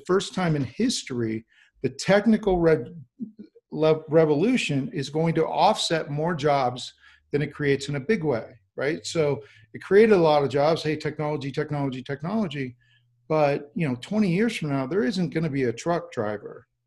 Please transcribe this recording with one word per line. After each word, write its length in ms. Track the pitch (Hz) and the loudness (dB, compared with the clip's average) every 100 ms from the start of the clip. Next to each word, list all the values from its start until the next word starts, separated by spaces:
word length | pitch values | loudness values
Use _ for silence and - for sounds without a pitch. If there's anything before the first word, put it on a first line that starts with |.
| - | 0
first 260 | 190 190 | 0 0
time 220 | - 175 147 | -2 0 0
in 80 | |
history, 800 | 127 - 240 - - 123 110 113 - _ _ _ | -2 -2 -2 -2 -6 -4 -4 -4 -10 _ _ _
the 60 | 127 | -6
technical 720 | - - 202 220 214 208 180 | -4 2 4 6 2 2 2
re-, 340 | 165 156 - - - _ 247 - - _ _ | 4 2 0 -14 -20 _ -14 -14 -20 _ _
le-, 320 | 151 156 156 156 | 0 2 2 2
revolution 800 | 160 156 143 214 254 - 139 135 | 4 4 4 2 0 0 -2 -4
is 160 | - 135 | -6 -6
going 260 | 156 165 160 | -2 0 0
to 100 | 156 | 0
offset 640 | - 180 214 - 160 156 | 2 2 2 0 -2 -2
more 240 | 143 160 | -4 -4
jobs 580 | 170 147 139 123 123 - - - _ _ | 0 2 2 0 -4 -12 -18 -20 _ _
than 120 | 143 | -4
it 120 | 147 | -4
creates 340 | - 143 139 143 | -2 0 0 -2
in 80 | 143 | -6
a 40 | |
big 240 | 127 220 | -2 -2
way, 340 | 156 113 - - _ - | 0 -2 -4 -16 _ -6
right? 300 | 131 170 - | -4 -4 -4
So 340 | 170 147 123 - - _ | -2 0 -2 -8 -20 _
it 100 | 131 | -18
created 320 | - 196 226 | 4 6 8
a 20 | 196 | 8
lot 240 | 160 147 | 6 4
of 80 | 139 | 2
jobs, 320 | 139 147 160 | 2 2 2
hey, 140 | 151 151 | -2 -4
technology, 560 | 151 151 151 151 139 | -4 -4 -4 -4 -6
technology, 500 | 151 151 147 139 127 | -6 -4 -4 -4 -6
technology, 720 | 123 139 165 220 190 143 127 123 _ _ _ _ _ | -8 -8 -6 -4 -4 -6 -10 -12 _ _ _ _ _
but, 420 | 156 143 143 - - | 2 2 2 -4 -4
you 120 | 156 | -4
know, 60 | 123 | -4
twenty 300 | - 214 202 | -4 0 2
years 220 | 170 233 - | 2 0 -2
from 140 | 151 | -4
now, 140 | 139 | -2
there 200 | 131 180 | -2 -2
isn't 280 | 247 185 160 | -2 -2 -2
gonna 180 | 160 160 | -2 -4
be 140 | 139 | -2
a 80 | 123 | -2
truck 380 | - 165 170 - | -2 -4 -4 -4
driver, 560 | - 107 104 - - _ _ | -6 -6 -6 -10 -18 _ _